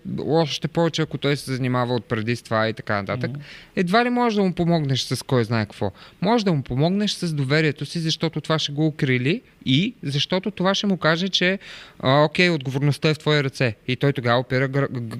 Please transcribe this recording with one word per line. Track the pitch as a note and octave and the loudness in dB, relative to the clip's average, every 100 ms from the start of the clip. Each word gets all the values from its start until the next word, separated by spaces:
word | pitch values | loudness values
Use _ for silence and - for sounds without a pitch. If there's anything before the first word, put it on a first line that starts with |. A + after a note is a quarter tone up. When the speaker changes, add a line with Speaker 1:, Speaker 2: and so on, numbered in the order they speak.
| B2+ A#2+ | -8 -6
Speaker 1:
още | G#2 D#3 D#3 - D3 | 0 2 2 -2 -4
повече, | - E3 - | 0 0 0
ако | D#3 C#3 | -4 -2
той | C#3+ C#3+ | -2 -2
се | - C3 | -2 -4
занимава | C3 B2 B2 B2 | 0 0 2 0
от | - | -2
преди | A2+ G#2+ A#2+ | -2 -2 -4
с | |
това | - A2+ A2 | 0 0 0
и | |
така | A2 - G#2 | -2 -2 -2
нататък. | G2 G#2 D3 | -2 -4 -4
Speaker 2:
Мгм. | C#3+ C#3+ - - - | -6 -12 -20 -10 -2
Speaker 1:
Едва | F3+ G#3+ A#3+ | 2 2 2
ли | |
можеш | A#3+ A#3+ G#3 | 2 0 2
да | |
му | F#3+ | 0
помогнеш | E3+ E3+ E3+ C#3+ C3 | 2 2 2 2 -2
с | - B2+ - | -2 -6 0
кой | C3 | 0
знае | A2 A#2+ G#2 | 2 0 -2
какво. | - G#2 - - - | -4 -6 -6 -18 -4
Може | F3+ A#3+ G3+ | 0 2 2
да | |
му | D#3 | 0
помогнеш | - B2+ D#3+ G3 G#3 | 0 0 2 2 -2
с | - F3 | -2 -4
доверието | D3+ C3 D3+ D#3 - C#3+ | -2 0 2 2 0 -6
си, | F3 | -4
защото | D#3+ D#3 E3 D#3 | -2 -2 -2 -4
това | - D#3+ | -2 -2
ще | - | -2
го | C#3+ D#3 | 0 0
укрили | D3 C#3 B2+ B2+ G#3+ - _ - | 0 0 2 2 -2 -4 _ 2
и | C3 G#3+ - | 2 2 -2
защото | C#3 C#3+ - F#3 G#3 | -4 -4 -2 -2 -2
това | - F#3 G3 | -2 0 0
ще | G3+ | 0
му | F#3 | 0
каже, | D#3 E3 F#3+ | 2 0 0
че, | - F3+ F#3+ - - - - | 0 0 0 -6 -20 -20 -4
а, | B2+ C#3 | 2 4
окей, | D3+ D3+ F3+ | 4 4 2
отговорността | E3 C3+ C3 D3 C3+ D#3+ | 2 -2 0 0 2 0
е | |
в | D3+ | 0
твои | - D3+ | 2 2
ръце. | C3+ - B2+ G2+ - | 0 0 -2 -2 -4
И | B2+ | 0
той | C#3 | 0
тогава | C3+ A#2+ A#2+ | 0 2 2
опира | B2+ C3 C3+ | 2 0 0
гър-, | C3+ C3+ | -2 -2
г-, | A#2+ A#2 A#2 | -4 -8 -8